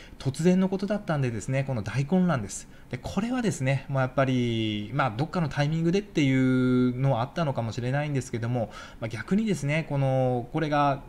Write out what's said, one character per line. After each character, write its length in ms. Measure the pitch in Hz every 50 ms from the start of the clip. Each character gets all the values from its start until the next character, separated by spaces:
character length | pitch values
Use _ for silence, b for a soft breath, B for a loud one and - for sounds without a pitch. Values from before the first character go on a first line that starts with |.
| B B B -
突 240 | - 135 139 - 160
然 160 | 180 185 185
の 80 | 190 185
こ 100 | 190 190
と 80 | 202
だ 100 | 196 208
っ 80 | 202 -
た 120 | - 156
ん 60 | 143
で 100 | 131 120
で 80 | 113 101
す 80 | - 127
ね、 160 | 131 139 135
こ 100 | 139 127
の 80 | 110
大 220 | 98 - - 135 143
混 240 | - 190 185 180 175
乱 120 | 151 117
で 80 | 101 -
す。 180 | - - - B B B B B
で、 80 | - -
こ 220 | - - - 196
れ 120 | 220 240
は 100 | 254 254
で 80 | 233 180
す 120 | 135 -
ね、 220 | 131 131 139 127 - -
ま 120 | 135 135
あ、 20 |
や 60 | 131 131
っ 40 |
ぱ 140 | - 143 131
り、 640 | 131 131 123 120 117 113 113 110 107 104 104 104 -
ま 140 | 123 147 135
あ、 40 | 123
ど 140 | 104 117 160
っ 60 | -
か 100 | - 180
の 80 | 160 135
タ 160 | - 147 143
イ 40 | 147
ミ 120 | 160 165
ン 20 |
グ 100 | 165 170
で 80 | 180 202
っ 20 |
て 200 | 208 - - 165
い 100 | 143 135 131
う 640 | 131 131 131 127 127 127 127 127 123 123 123 123 127
の 160 | 135 139 123
は 80 | 110
あ 20 | 123
っ 80 | -
た 120 | - 175 165
の 80 | 139
か 100 | - 113
も 100 | 117 110
し 80 | - -
れ 100 | 117 127
な 140 | 135 147 151
い 60 | 151
ん 20 |
で 80 | 143 131
す 100 | 123 -
け 80 | - 113
ど 100 | 117 117
も、 220 | 127 120 107 - B B B B B B
ま 60 | 117
あ、 20 | 110
逆 280 | 120 104 - - 190
に 100 | 214 226
で 80 | 208 170
す 100 | 135 143
ね、 220 | 143 151 165 151 -
こ 100 | 143 139
の、 500 | 135 131 131 131 127 127 123 123 123 -
こ 80 | - 160
れ 80 | 160 147
が 340 | 147 147 143 143 135 - -